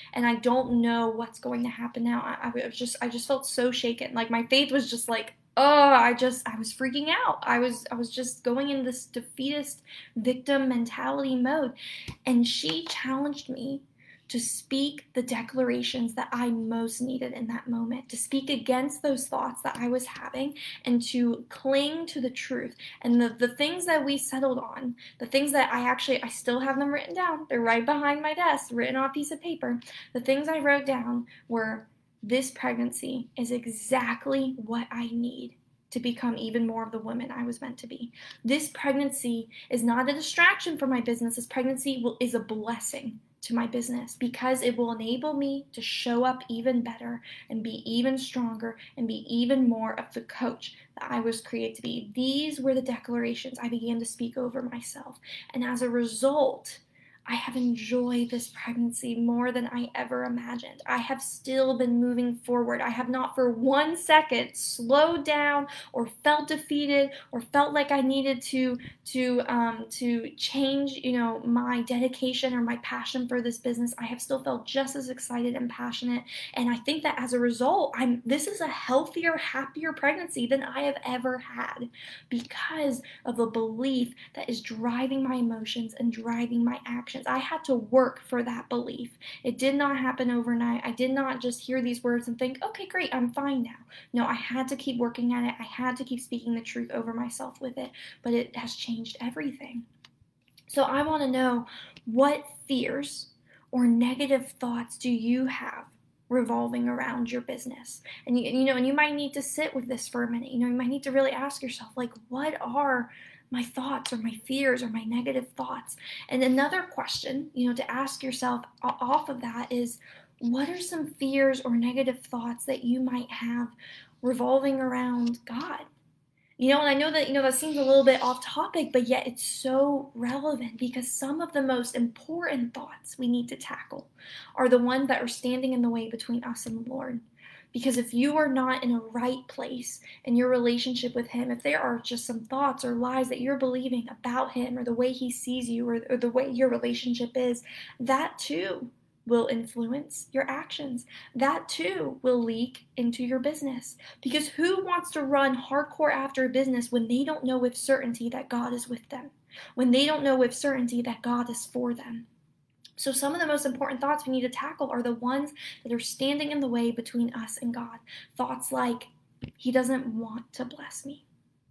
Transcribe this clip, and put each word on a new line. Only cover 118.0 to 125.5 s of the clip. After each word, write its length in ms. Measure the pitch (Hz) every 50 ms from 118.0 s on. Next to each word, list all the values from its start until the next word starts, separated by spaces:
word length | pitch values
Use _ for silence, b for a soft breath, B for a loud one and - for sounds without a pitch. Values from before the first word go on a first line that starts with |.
| 277 269 - -
yourself 440 | 269 262 247 - 254 247 247 240 - - _ _
o-, 140 | - 247 - -
off 280 | 247 240 277 - - -
of 120 | 269 240
that 300 | 240 233 226 240 247 -
is, 300 | 247 240 240 233 - - B B B B B B B _
what 280 | 240 233 247 262 285 302
are 120 | 359 359
some 340 | - - 349 320 294 285 -
fears 460 | - 277 269 269 277 269 269 262 262
or 160 | - 254 233
negative 420 | 233 233 247 247 262 269 262 247 -
thoughts 420 | - - - 240 226 240 240 - -
that 180 | - 262 262
you 160 | - 233 247 262
might 320 | 254 247 247 247 240 -
have 380 | - - 233 233 233 240 240 233 - B B B B B B B B B
revolving 600 | - 247 254 247 240 247 262 269 269 277 269 262
around 580 | 262 254 247 247 247 247 247 240 240 233 240 - -
God? 400 | -